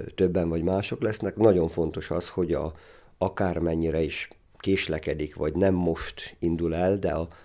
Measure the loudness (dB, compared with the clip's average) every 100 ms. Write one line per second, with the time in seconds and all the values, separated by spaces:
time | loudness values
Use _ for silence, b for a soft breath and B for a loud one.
0 | -4 0 2 2 0 0 0 0 -2 -4
1 | -4 -2 -4 4 6 6 2 0 -2 -2
2 | -4 -4 -2 -2 0 0 -4 b b b
3 | b -4 -2 0 -2 0 0 0 0 0
4 | -2 -4 -10 -16 _ -6 0 0 0 -4
5 | -4 -4 -6 -4 -2 2 4 4 2 -2
6 | -6 -10 -14 -4 -2 0 0 2 2 2
7 | 0 -2 -4 b